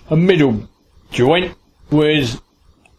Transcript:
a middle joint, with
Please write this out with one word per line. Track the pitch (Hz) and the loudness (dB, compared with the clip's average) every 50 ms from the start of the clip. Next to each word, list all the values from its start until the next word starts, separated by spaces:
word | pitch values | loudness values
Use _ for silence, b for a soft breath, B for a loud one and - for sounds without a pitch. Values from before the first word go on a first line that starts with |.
| - - | -8 -2
a | 156 | 0
middle | 160 175 190 185 160 147 131 110 104 - - _ _ _ _ _ _ _ - | 0 2 2 2 2 2 0 0 -2 -6 -12 _ _ _ _ _ _ _ -10
joint, | - - - 135 165 180 180 170 - _ _ _ _ _ - - | -4 -2 0 0 0 0 -2 -6 -10 _ _ _ _ _ -8 -2
with | 147 151 151 151 156 151 135 117 117 - - _ _ _ _ _ _ _ _ _ _ | 0 0 0 2 0 0 -2 -4 -8 -10 -16 _ _ _ _ _ _ _ _ _ _